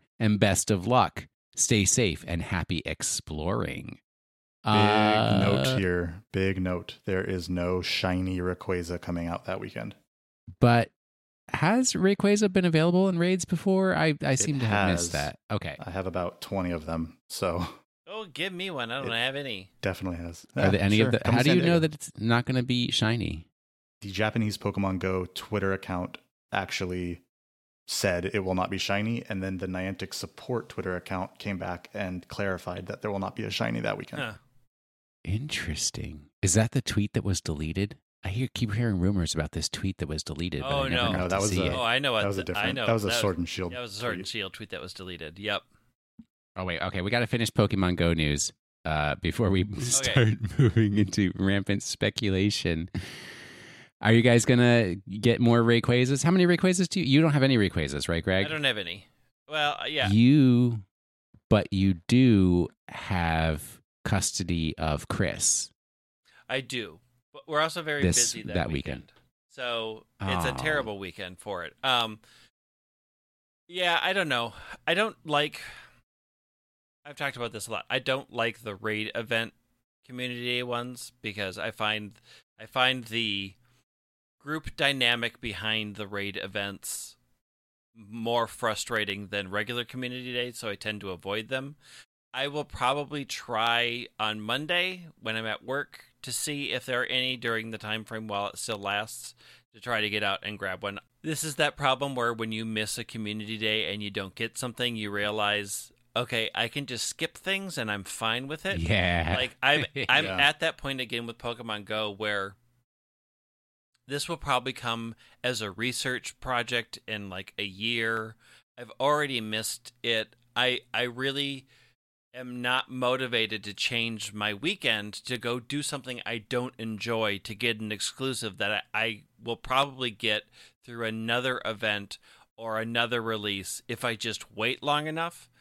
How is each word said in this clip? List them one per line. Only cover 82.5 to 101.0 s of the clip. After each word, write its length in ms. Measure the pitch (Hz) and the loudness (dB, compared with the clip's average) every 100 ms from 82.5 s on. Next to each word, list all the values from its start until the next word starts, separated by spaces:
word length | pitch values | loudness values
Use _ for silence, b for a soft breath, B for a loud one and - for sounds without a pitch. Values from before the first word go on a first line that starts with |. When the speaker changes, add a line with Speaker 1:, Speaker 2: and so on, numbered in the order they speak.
| - | -20
Speaker 3:
I 60 | 110 | -6
find 400 | 131 127 131 113 | 2 2 2 -4
the 480 | 113 113 101 98 - _ _ _ _ _ _ _ _ | -4 -2 -2 -6 -12 _ _ _ _ _ _ _ _
group 360 | 143 156 - - | -10 -8 -8 -2
dynamic 640 | 143 139 120 120 117 - | 0 2 2 2 -2 -6
behind 540 | 120 95 110 110 104 101 | -10 -6 -4 -4 -4 -8
the 120 | 101 | -8
raid 300 | 101 101 98 | -6 -6 -6
events 720 | 95 101 101 98 - - - - _ _ _ _ _ _ _ 113 | -8 -6 -6 -8 -10 -10 -12 -20 _ _ _ _ _ _ _ -20
more 520 | 104 117 113 120 113 | -14 -6 0 2 0
frustrating 800 | - 117 104 - 113 104 98 98 | 0 0 0 -2 0 0 -2 -4
than 220 | 101 92 | -6 -2
regular 360 | 101 107 120 113 | -4 -2 -4 -6
community 480 | 127 123 127 123 | -8 -8 -8 -6
days, 240 | 123 123 113 | -4 -6 -6
so 120 | 113 | -8
I 60 | 101 | -6
tend 260 | 107 104 | -6 -6
to 100 | 98 | -8
avoid 360 | 90 95 107 110 | -8 -4 -4 -4
them. 280 | 131 139 147 B B B _ _ | -6 -6 -14 B B B _ _
I 140 | 127 143 | -6 -4
will 180 | 147 143 | -4 -6
probably 600 | - 127 143 139 147 135 | 0 0 0 -2 -8 -8
try 800 | - - 113 117 117 120 120 - - | -10 -4 0 2 2 2 -2 -8 -4
on 220 | 107 107 | -2 -2
Monday 640 | 107 127 151 175 185 185 170 - | -4 -4 -2 0 -2 -4 -14 -12
when 140 | 110 110 | -6 -4
I'm 100 | 110 | -4
at 180 | 104 | -6
work 420 | 110 139 143 - - _ | -6 -6 -6 -12 -20 _
to 80 | - | -8
see 400 | 120 - 143 139 | -6 -4 -4 -4
if 140 | 120 - | -6 -4
there 160 | 123 | -4
are 20 | 123 | -2
any 320 | 127 127 127 | -2 -2 -2
during 320 | 117 113 113 | -2 -4 -4
the 80 | 110 | -8
time 260 | 107 110 | -6 -8
frame 240 | 107 113 110 | -6 -10 -6
while 200 | 101 101 | -4 -4
it 100 | - | -6
still 220 | - 107 | -6 -4
lasts 560 | 98 104 110 - - - b b b 113 | -2 -2 -2 -8 -16 -18 b b b -14
to 40 | |
try 220 | 123 113 | -4 0
to 80 | 104 | 0
get 140 | 104 | 0
out 160 | 101 98 | 0 -2
and 160 | 101 104 | -4 -6
grab 240 | 95 92 | -6 -4
one. 160 | 101 101 | -6 -6